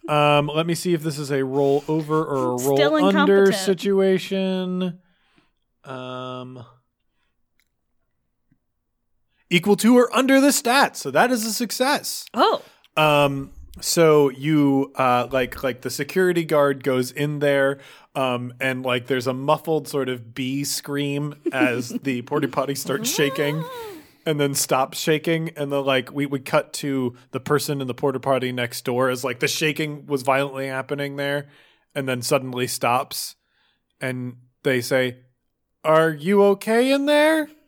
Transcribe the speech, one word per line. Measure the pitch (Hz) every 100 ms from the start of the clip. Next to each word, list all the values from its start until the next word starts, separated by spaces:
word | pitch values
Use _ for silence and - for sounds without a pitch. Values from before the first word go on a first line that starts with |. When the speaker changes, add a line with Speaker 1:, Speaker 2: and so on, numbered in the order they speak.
| -
Speaker 1:
Um, | 151 147 147 147
let | 151 165
me | 165
see | 180
if | 170
this | 156 143
is | 139
a | 139
roll | 135 135 139 143 143
over | 156 151 156
or | 156 139
a | 127 123
roll | 131 139
Speaker 2:
Still | 143
Speaker 1:
under | 311 190
Speaker 2:
incompetent. | 196 190 196 196 196
Speaker 1:
situation. | 190 190 196 196 190 190 - 190 190 185 185 185 185 175 _ _ _ _ _ _ _ _
Um, | - 131 127 127 127 127 127 127 120 _ _ _ _ _ _ _ _ _ _ _ _ _ _ _ _ _ _ _ _ _ _ _ _ _ _ _ _
equal | 180 202 202
to | 220 247
or | 240 220
under | 262 269
the | 285
stat. | - 233 269 226 -
So | 143
that | 139 240
is | 247
a | 220
success. | 202 233 - 254 269 - - -
Speaker 2:
Oh. | 220 381 - - _ _ -
Speaker 1:
Um, | 156 147 143 139 139 - - -
so | - - 160 151 139
you, | 131 143 156 143 135 135 -
uh, | 131 123 120
like, | 131 127 -
like, | 135 120
the | 127
security | - 143 185 185 170
guard | 160 156 143 139
goes | 135 127 123
in | 147 147 147
there, | 143 139 135 135 - - _
um, | - 131 123 123 123
and, | 135 127
like, | 127 123 123
there's | 131 120
a |
muffled | 127 139 156 - 156 139
sort | 147 127
of | 123 113
bee | 117 127 139
scream | 143 - - 143 143 143 147 143 -
as | 135 127 120 120
Speaker 2:
<laughs> | -
Speaker 1:
the | 139 123
porta | 123 147 139
potty | - 131
starts | 139 - - 113
shaking, | - 143 151 143 156 277 494 440 349 - _
and | - 151
then | 143
stops | 139 - 131 135 -
shaking, | - 156 151 165 160
and | 151 143
then, | 143
like, | 135 131 120
we, | 143
we | 143 139
cut | - 156 -
to | - 147 135 127 120 _
the | 131
person | - 147 147 143
in | 131
the |
porta | 120 143 127
potty | 135 131 127
next | 123 120 123 -
door | 123 131
as, | 127
like, | 131 120
the | 143
shaking | - 156 147 156 147 139
was | 139
violently | 123 135 143 135 135
happening | 131 131 143 143 139
there, | 143 143 143 _ _ _ _
and | 143 131
then | 127
suddenly | 117 143 131 123 123
stops, | - 123 123 139 - - - _ _ _ _ _ _
and | 131 127 123 123 _ _
they | 147 127
say, | 120 135 127 123 _ _ _ _ _ _
"Are | 156 156 160
you | 151 160 202
okay | 202 196 220 226 262
in | 277 277
there?" | 294 302 320 302 _